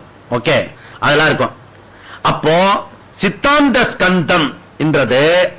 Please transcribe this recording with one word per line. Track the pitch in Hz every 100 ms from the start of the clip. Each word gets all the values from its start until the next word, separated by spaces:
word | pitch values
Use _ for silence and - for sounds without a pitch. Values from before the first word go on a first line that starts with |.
| - - -
ஓகே, | 120 160 131 87 - - -
அதெல்லாம் | 127 147 156
இருக்கும். | 120 117 - - - - - - -
அப்போ | - 160 147 170 190 202 - - -
சித்தாந்த | - 190 - 285 294 285 247
ஸ்கந்தம் | 233 - 185 185 156 180 139 - - -
என்றது | 151 151 120 127 156 180 175